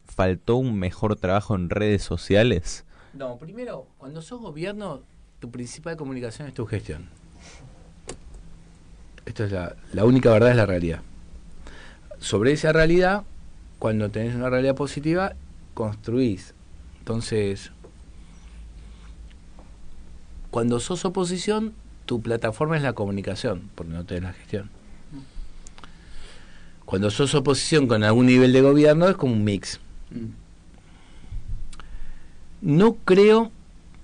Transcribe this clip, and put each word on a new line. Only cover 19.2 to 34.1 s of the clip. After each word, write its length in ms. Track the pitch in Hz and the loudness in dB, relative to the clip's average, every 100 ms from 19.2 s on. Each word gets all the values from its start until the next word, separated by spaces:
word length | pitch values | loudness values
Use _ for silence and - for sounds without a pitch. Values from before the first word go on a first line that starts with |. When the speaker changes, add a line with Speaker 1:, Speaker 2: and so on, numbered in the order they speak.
| - - - - - - - - - - - - - | -20 -20 -20 -20 -20 -18 -16 -14 -16 -18 -18 -16 -6
Speaker 2:
cuando 280 | 120 117 120 | -2 0 0
sos 260 | - 180 185 | -2 -4 -2
oposición, 680 | 180 175 180 202 214 220 - - - - | -2 -2 -2 -2 -2 -2 -8 -18 -14 -6
tu 160 | 123 | -4
plataforma 540 | 110 113 113 107 156 160 | -2 -2 -2 -2 -2 0
es 80 | |
la 100 | 139 | -2
comunicación, 760 | 110 101 98 95 - 120 90 98 - | -2 -4 -4 -4 -4 -4 -6 -10 -12
porque 180 | 85 | -10
no 100 | 85 87 | -8 -6
tenés 180 | 90 | -6
la 100 | 90 | -8
gestión. 360 | 87 - 104 98 - - - - 139 135 - - - - - - - - - - - - - - - - | -10 -8 -8 -8 -18 -18 -18 -16 -16 -14 -10 -10 -12 -16 -16 -18 -20 -14 -12 -12 -14 -18 -20 -20 -18 -6
Cuando 260 | 95 104 | -2 0
sos 240 | - 143 151 | 0 2 2
oposición 520 | 139 131 - 156 131 | 2 0 2 2 4
con 160 | 110 | 4
algún 220 | 107 117 127 | 4 6 8
nivel 260 | 127 127 | 8 8
de 100 | 127 | 8
gobierno, 460 | 135 143 147 156 180 | 8 8 6 6 4
es 60 | 185 | 2
como 180 | 135 | 0
un 100 | 113 | 2
mix. 360 | 104 101 - - - - - | 2 0 -4 -12 -14 -16 -14
Speaker 3:
Mm. 160 | 120 113 110 - - - - - - - - - - - - - - - - - - - - - - | -12 -12 -14 -20 -20 -20 -20 -20 -20 -20 -18 -12 -10 -6 -6 -6 -8 -10 -8 -6 -8 -12 -18 -18 -4
Speaker 2:
No 340 | 170 147 220 226 - | 2 6 6 4 4
creo, 460 | 185 208 220 226 - - - - - - | 8 8 8 4 -6 -20 -20 -20 -18 -6